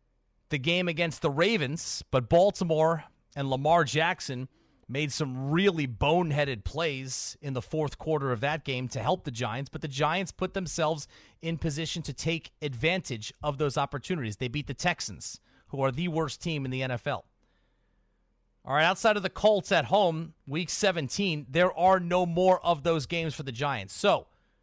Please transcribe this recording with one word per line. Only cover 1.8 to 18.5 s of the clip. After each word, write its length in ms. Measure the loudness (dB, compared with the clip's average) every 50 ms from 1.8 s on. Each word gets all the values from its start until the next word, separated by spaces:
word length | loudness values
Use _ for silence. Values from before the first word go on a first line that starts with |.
| -6 -8 -8 -10 -4 -2
but 180 | -2 -2 2 4
Baltimore 760 | 6 6 6 6 4 0 0 0 2 4 4 2 2 0 -4 -10 _ _ _ _ -8
and 160 | -6 -4 -2
Lamar 340 | -2 0 4 4 6 6 4
Jackson 640 | 4 2 2 2 2 0 -2 -6 -8 -8 -8 -8 -10 _ _ _ _ _ _ _ -8
made 240 | -4 -4 -4 -2
some 380 | -2 -2 -2 -2 -2 -4 -2 0
really 360 | 2 4 4 6 4 4 2
boneheaded 800 | 0 0 0 4 4 6 4 4 4 2 0 0 0 -2 -4 -6
plays 720 | -4 -2 -2 -2 -2 -2 -4 -6 -6 -6 -6 -8 -8 -10 -8
in 120 | -8 -6
the 100 | -4 -4
fourth 360 | -4 -4 -2 -2 -2 -2 -4 -6
quarter 340 | -2 -2 0 0 0 0
of 80 | 0 0
that 240 | 0 -2 -2 -2 -4
game 240 | -4 -4 -4 -4 -4
to 120 | -4 -2
help 220 | 0 0 0 -2
the 80 | -2 -6
Giants, 400 | -6 -4 -4 -2 -2 -4 -6 -8
but 100 | -8 -8
the 80 | -8 -6
Giants 440 | -2 0 0 0 0 0 -4 -6
put 220 | -6 -6 -6 -4 -4
themselves 520 | -4 -4 -4 -2 0 0 0 0 -2 -8 -14 -18 -20 -20 -20 _ _
in 160 | -6 -6 -4 -2
position 440 | -2 -2 -2 -2 -4 -4 -6 -6
to 100 | -6 -8
take 380 | -8 -4 -2 -2 -2 -2 -4 -10 _ _
advantage 720 | -6 -6 -2 0 0 2 2 0 -2 -6 -8 -8 -8 -12 -12 _
of 160 | -4 -4 -2 0
those 200 | 0 0 0 0
opportunities. 580 | -2 -2 -4 -6 -6 -4 -4 -2 -4 -4 -4
They 120 | -4 -4 -4
beat 180 | -4 -4 -6
the 80 | -6 -6
Texans, 680 | -2 0 0 0 0 -4 -10 -10 -12 -12 -14 -14 -16 _ _ _ _ _ -10
who 120 | -4 0
are 120 | 0 0
the 160 | 0 -2 -2 -2
worst 340 | 0 -2 -2 -2 -4 -6
team 220 | -4 -4 -2 -2 -4
in 80 | -4
the 100 | -4 -4
N 80 | -2 -4
F 160 | -4 -4 -4
L. 180 | -6 -6 -6 -8 _ _ _ _ _ _ _ _ _ _ _ _ _ _ _ _ _ _ _ _ _ _ _ _ _